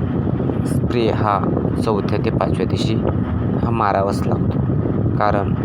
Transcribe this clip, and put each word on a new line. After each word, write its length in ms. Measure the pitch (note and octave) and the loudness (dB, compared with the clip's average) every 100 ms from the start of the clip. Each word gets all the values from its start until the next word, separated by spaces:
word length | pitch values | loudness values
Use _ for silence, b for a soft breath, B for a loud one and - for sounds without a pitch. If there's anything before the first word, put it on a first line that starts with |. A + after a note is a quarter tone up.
| - - - - - - - | -2 -2 -2 0 0 -2 -2
स्प्रे 420 | - - B2 A2+ | 0 0 0 2
हा 320 | - G#2+ G2 - - - - | 2 2 0 0 0 0 0
चौथ्या 340 | A2+ G2+ F#2 G#2 | 0 0 0 0
ते 60 | A2 | 0
पाचव्या 360 | - F#2 - F#2 | 0 0 0 0
दिवशी 280 | - - A2 - - - - - - | 0 0 0 0 -2 -2 -2 -2 0
हा 80 | A#2 | 0
मारावाच 560 | A2+ G2+ G2 G2 F#2+ - | 0 2 2 2 0 0
लागतो, 320 | G2 G2 - - - - - - - | 0 0 0 0 0 0 0 0 2
कारण 360 | G#2 G2+ G2 - | 2 2 0 -2